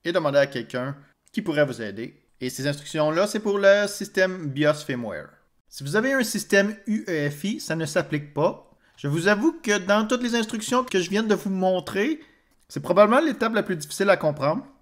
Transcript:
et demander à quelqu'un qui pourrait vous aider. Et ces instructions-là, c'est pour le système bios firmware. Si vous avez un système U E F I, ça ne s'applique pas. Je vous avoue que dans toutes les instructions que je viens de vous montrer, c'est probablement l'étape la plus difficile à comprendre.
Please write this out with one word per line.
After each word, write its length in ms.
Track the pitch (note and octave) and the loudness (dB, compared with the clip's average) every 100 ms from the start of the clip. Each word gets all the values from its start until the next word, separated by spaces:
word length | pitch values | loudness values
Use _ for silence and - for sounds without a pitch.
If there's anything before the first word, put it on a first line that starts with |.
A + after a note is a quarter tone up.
et 80 | E3+ | 0
demander 260 | F3 D3+ C#3+ | 0 2 4
à 80 | C#3 | 2
quelqu'un 480 | C3 A2 B2+ C3 C#3 - _ _ | -2 -6 -6 -6 -8 -18 _ _
qui 80 | - | -6
pourrait 240 | C3+ D3+ | -2 2
vous 160 | C#3+ A2+ | 0 0
aider. 400 | A2 G2+ B2 _ _ _ | -8 -8 -12 _ _ _
Et 100 | B2+ | -8
ces 160 | C3 C#3 | -4 -6
instructions-là, 640 | C#3+ - D#3 D3+ D#3+ G#3 | -6 -6 -2 0 2 0
c'est 120 | G#3+ | 0
pour 180 | G#3 G3+ | -2 4
le 280 | G3 G3+ G3+ | 6 6 2
système 600 | - G3+ - F#3 F#3 D3+ | -4 -4 0 0 0 -6
bios 260 | C3+ D3 | 2 2
firmware. 540 | D3+ - B2 A2 D#2+ C#2+ _ _ _ _ | 2 -4 -6 -6 -10 -12 _ _ _ _
Si 140 | - | -12
vous 120 | C#3 G3 | -2 0
avez 160 | C4 | 0
un 120 | C4+ | 0
système 520 | A#3+ G#3 - G3 G3+ G#3+ - | 0 -4 2 2 2 -4 -4
U 200 | G#3+ - | -4 -2
E 220 | D#3+ C#3+ | -2 -2
F 140 | D3 | -4
I, 160 | G3 D4 | -6 -6
ça 160 | - D#3+ | -6 -4
ne 100 | D3+ | -2
s'applique 480 | F3+ D3 D3 D3 | -2 -2 -6 -6
pas. 340 | - E3+ G#3+ _ _ _ _ | -2 -2 -2 _ _ _ _
Je 100 | D3 | -4
vous 200 | D#3 F3+ | 0 2
avoue 300 | G3+ D#4 E4 | 2 2 0
que 160 | A#3+ G#3 | -2 -2
dans 280 | F#3 G#3 G#3+ | 2 2 2
toutes 160 | B3 | -2
les 120 | B3 | 0
instructions 500 | A#3 A3+ A3 - B3 | -2 -2 -6 -2 -2
que 160 | B3 F#3+ | 0 -2
je 80 | E3+ | 0
viens 140 | G3+ | -2
de 120 | A3 | 2
vous 140 | G3 G3+ | 0 0
montrer, 720 | F#3+ F#3 F#3 F3+ F#3+ A#3 D#4 - _ _ _ _ | -2 0 0 -2 -2 -2 -4 -10 _ _ _ _
c'est 140 | - | -10
probablement 380 | D3 F3+ G#3 B3 | 0 6 6 6
l'étape 320 | D#4+ A3 A3+ | 2 0 0
la 80 | A3 | 0
plus 140 | G#3 E3+ | -2 -6
difficile 340 | - - G3 | -8 -2 2
à 80 | F3+ | 4
comprendre. 480 | D#3 D3 C#3 F3+ - _ | 2 0 -2 -2 -6 _